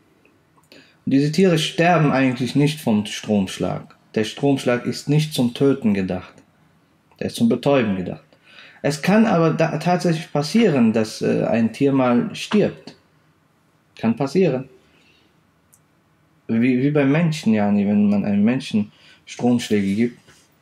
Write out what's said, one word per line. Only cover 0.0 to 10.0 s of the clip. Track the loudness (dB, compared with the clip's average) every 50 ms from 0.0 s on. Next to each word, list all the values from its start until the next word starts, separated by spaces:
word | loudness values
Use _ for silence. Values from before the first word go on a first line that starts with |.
| _ _ _ _ _ _ _ _ _ _ _ _ _ _ -20 -20 -20 _ _ _ _
Und | 0 0
diese | 2 2 2 2
Tiere | 2 4 4 4 2
sterben | 0 -2 0 2 2 4 4 4 2 2 2
eigentlich | 2 0 0 0 -2 -4 -2 0
nicht | 2 2 2 0 -2
vom | -2 0 0 0 -2
Stromschlag. | -4 -8 -10 -4 -2 0 0 0 -2 -4 -6 -4 -4 -4 -6 -10 -14 -20 _ _ _ -4
Der | -4 -4
Stromschlag | -4 -4 -2 0 0 0 0 0 -2 -2 -2 -2
ist | -6 -8 -6 -4 0
nicht | 0 0 0 0 -2
zum | -2 -2 -2 0
Töten | 0 2 2 2 2 0 0 0
gedacht. | 0 -2 -4 -4 -6 -8 -12 -20 -20 _ _ _ _ _ _ _ _ _ _ _ _ _ _ _ _
Der | -8 -8
ist | -2
zum | 0 0 0
Betäuben | 0 0 2 2 2 2 2 0 -2
gedacht. | -4 -6 -8 -10 -12 -16 _ _ _ _ _ -20 -20 -20 -20 -16 -6 -4
Es | -4 -4 -2 0
kann | 2 2 4 4
aber | 4 2 2 2 2
da | 2 0 -2 -2 -2 -4
tatsächlich | -2 0 0 0